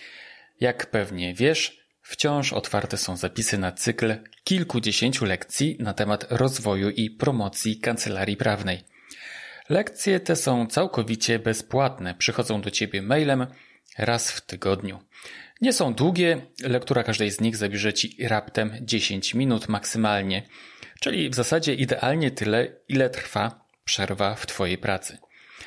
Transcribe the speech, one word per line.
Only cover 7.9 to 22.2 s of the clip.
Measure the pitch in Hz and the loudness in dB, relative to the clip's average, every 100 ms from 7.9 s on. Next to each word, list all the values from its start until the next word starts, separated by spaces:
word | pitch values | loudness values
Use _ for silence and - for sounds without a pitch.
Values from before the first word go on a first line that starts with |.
| 113 110 95 98 101 | -2 -2 -2 -2 0
prawnej. | 113 101 95 90 - - - - - - - - - | 0 0 -2 -4 -8 -20 -20 -18 -16 -16 -16 -16 -2
Lekcje | 175 214 - 202 185 | 0 0 -2 0 2
te | 180 160 | 2 0
są | 135 123 113 | 2 2 2
całkowicie | 147 190 - 113 113 - 113 | 2 2 0 0 0 2 2
bezpłatne, | 113 110 - 131 131 131 90 | 2 -2 0 0 0 -2 -8
przychodzą | 87 - 117 113 107 | -2 -2 0 0 -2
do | 98 | -2
ciebie | - 107 98 | -2 -2 -2
mailem | 101 147 143 131 127 - - _ _ - | 2 2 4 2 0 -8 -20 _ _ -4
raz | 107 117 - | 0 0 -2
w | - | -6
tygodniu. | - 92 95 98 95 95 - - - - - - | -10 -4 0 0 -2 -10 -18 -20 -18 -18 -20 0
Nie | 254 | 2
są | - 143 | 4 2
długie, | 113 160 175 175 151 - - | 4 2 4 4 2 -4 -6
lektura | 123 123 - 123 | 0 0 2 0
każdej | 113 110 104 | 2 2 0
z | 98 | 2
nich | 113 107 | 0 2
zabierze | 101 101 104 | -2 0 0
ci | - - - 117 | 0 -2 -4 0
raptem | 107 - - 107 113 | 0 0 -2 -2 -4
dziesięć | 113 113 - 98 - | -2 0 0 -2 -2
minut | 117 135 110 - | 0 2 2 0
maksymalnie, | 104 - 113 107 101 95 95 - - - - - - | -2 -2 0 2 2 0 -4 -6 -18 -20 -20 -20 -6
czyli | - 185 143 | -2 0 0
w | |
zasadzie | 127 117 165 156 | 0 2 2 2
idealnie | 123 131 127 123 160 | 0 0 0 2 2